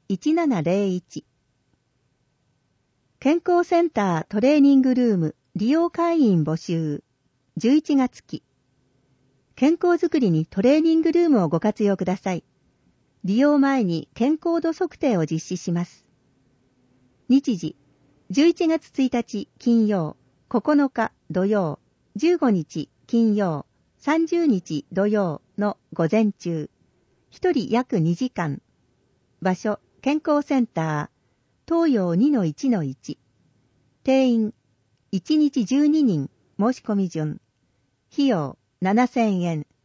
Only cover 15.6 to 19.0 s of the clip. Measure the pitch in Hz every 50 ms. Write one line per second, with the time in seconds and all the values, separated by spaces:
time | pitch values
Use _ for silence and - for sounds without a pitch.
15.6 | - - 170 170 175 - - _ _ _ _ _ _ _ _ _ _ _ _ _
16.6 | _ _ _ _ _ _ _ _ _ _ _ _ _ - 240 277 - - 226 170
17.6 | - - - _ _ _ _ _ _ _ _ _ _ _ 185 269 294 339 339 -
18.6 | 359 320 320 311 - - _ -